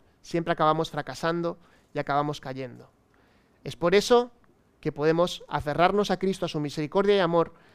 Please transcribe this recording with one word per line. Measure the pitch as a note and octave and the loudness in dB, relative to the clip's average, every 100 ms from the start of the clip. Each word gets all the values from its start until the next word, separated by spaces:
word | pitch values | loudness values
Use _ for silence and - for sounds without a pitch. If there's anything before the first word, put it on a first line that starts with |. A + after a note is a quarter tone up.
| _ _ | _ _
siempre | - E3+ E3 | -8 -4 -2
acabamos | E3+ D#3 D#3+ D#3+ | 2 2 2 -2
fracasando | D3 C#3 C3 E3 E3+ E3+ F3 _ _ _ | -6 -10 -6 -4 -2 -4 -6 _ _ _
y | D3 | -8
acabamos | C#3+ C#3+ D3 D3 | -2 -2 -2 -4
cayendo. | C3+ C3 C3 A#2+ A#2+ _ _ _ _ _ _ _ | -10 -12 -12 -16 -20 _ _ _ _ _ _ _
Es | - - | -14 -4
por | E3+ G3 | 2 2
eso | G3+ A#3+ B3 _ _ _ _ _ | 4 4 2 _ _ _ _ _
que | D#3 | -8
podemos | C#3+ D3+ E3 F3 - - | -2 2 2 0 -2 -8
aferrarnos | D3 D3 D3 F3 G#3 G3+ | -6 -2 2 2 2 0
a | F3+ | 0
Cristo, | F#3+ F#3 E3+ | -2 -2 -4
a | |
su | D#3 | -4
misericordia | D3 D#3+ D3+ F#3+ G3+ G3+ | -6 -6 -4 0 2 2
y | |
amor, | E3+ E3+ E3+ - _ | 2 2 0 -4 _